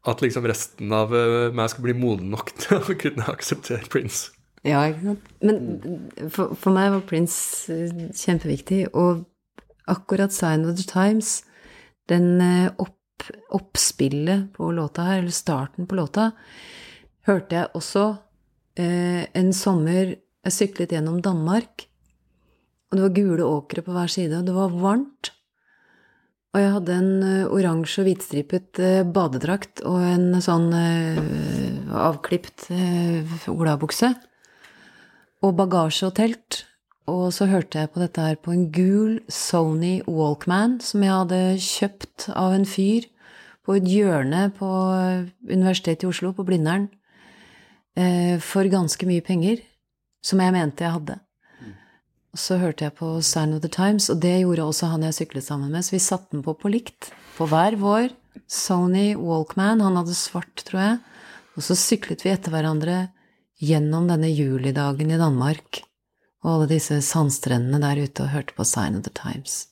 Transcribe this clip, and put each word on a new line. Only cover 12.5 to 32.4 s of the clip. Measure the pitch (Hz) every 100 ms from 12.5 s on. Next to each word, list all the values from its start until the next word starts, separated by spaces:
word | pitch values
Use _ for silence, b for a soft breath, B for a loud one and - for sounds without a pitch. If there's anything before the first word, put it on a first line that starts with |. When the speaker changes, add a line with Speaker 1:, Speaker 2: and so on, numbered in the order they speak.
| 180 180
Speaker 2:
opp-, | - 190 _ _ _ - - -
oppspillet | 196 190 - - - 139 143 156 196 196
på | - 165
låta | 170 151 - 175
her, | 190
eller | 175
starten | 170 - 143 139 - 180
på | 190
låta, | 151 208 220 220 B B B B B B B _ -
hørte | 196 - 170
jeg | -
også, | 170 - 196 214 202 _ _ _ _ _ -
eh, | 175 175 175 175 - -
en | 185
sommer | 185 - 180 156 180 190 - _ _
jeg | 190 -
syklet | 196 196 175
gjennom | 165 156 175
Danmark, | 185 175 156 208 233 - - _ _ _ _ _ _ _ _ _ _
og | 190
det |
var | 190
gule | 180 202 170
åkre | 151 147 143 175
på | 170
hver | 180 175
side, | - 170 165
og | 180
det | 185
var | 190
varmt. | 175 190 220 277 _ - _ _ b b b b b b b b b _
Og | 196
jeg | 202
hadde | 202 175 180
en, | 190 190
eh, | 190 190 190
oransje | 196 185 165 160 -
og | 190
hvitstripet, | 185 - 147 147 180 - -
eh, | 185 185
badedrakt | 180 175 165 131 143 196 - -
og | - 180
en | 180 180 180 180
sånn, | 180 170 170
eh, | 170 170 165 160 160 156 143 147 - - 139 131
avklipt, | - 160 151 - 180